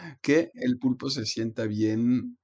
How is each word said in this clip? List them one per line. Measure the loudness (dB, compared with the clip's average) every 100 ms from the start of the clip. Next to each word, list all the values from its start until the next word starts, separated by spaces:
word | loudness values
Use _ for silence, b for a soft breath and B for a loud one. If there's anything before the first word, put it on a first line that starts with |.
| -16 -6
que | 2 2 2
el | -2 -2 0
pulpo | 0 -2 -4
se | -6 -6
sienta | -4 -4 -4 -4
bien | 0 2 2 2 2 -2 -10